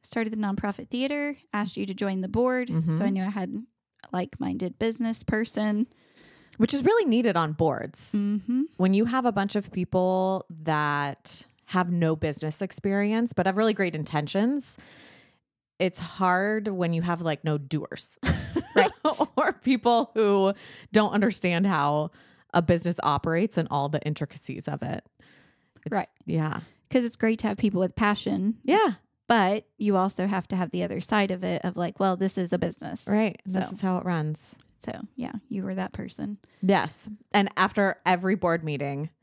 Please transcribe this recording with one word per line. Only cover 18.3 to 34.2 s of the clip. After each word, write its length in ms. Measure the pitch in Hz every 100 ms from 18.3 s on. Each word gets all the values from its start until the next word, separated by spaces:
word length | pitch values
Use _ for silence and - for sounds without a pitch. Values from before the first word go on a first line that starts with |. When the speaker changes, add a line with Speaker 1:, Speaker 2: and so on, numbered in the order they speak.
| - - - - -
Speaker 1:
Right. 160 | - -
Speaker 2:
<laughs> 60 | 302 - 349 -
Or 180 | 311
people 580 | - - 254 240 233 -
who 400 | - 214 202 190 196 - - -
don't 180 | 214 214
understand 520 | 208 202 202 180 170 196
how 460 | 170 143 151 156 - _ _ _
a 80 | 175
business 380 | 160 170 175 170
operates 540 | - 143 160 165 214 -
and 100 | 160
all 180 | 143 143
the 120 | 151 151
intricacies 640 | 151 147 - - - -
of 160 | 143
it. 200 | 139 - - _ - - _ _ _ _ -
It's 60 | 208
Speaker 1:
Right. 120 | - _ -
Speaker 2:
Yeah. 340 | 165 156 - - _ _
Speaker 1:
'Cause 140 | 262 240
it's 100 | -
great 240 | 220 226
to 80 | 214
have 100 | 202
people 220 | 214 190
with 160 | 185 -
passion. 640 | 208 202 - 202 196 226
Speaker 2:
Yeah. 300 | - 381 415 190 _ _ _
Speaker 1:
But 380 | 233 190 214 - _
you 180 | 208 190
also 300 | 190 - 190
have 200 | 196 -
to 60 | 190
have 160 | 170
the 120 | 180
other 160 | 175 185
side 300 | - 214 196
of 120 | 180
it 200 | 185 170 180
of, 100 | 175
like, 220 | 175 -
well, 180 | 190 185
this 200 | 190 -
is 160 | 180
a 40 | 175
business. 500 | 165 - - - -
Speaker 2:
Right. 320 | 208 220 - -
This 240 | 185 -
Speaker 1:
So 60 | 190
Speaker 2:
is 60 |
how 160 | 190 180
it 80 | 180
runs. 520 | 175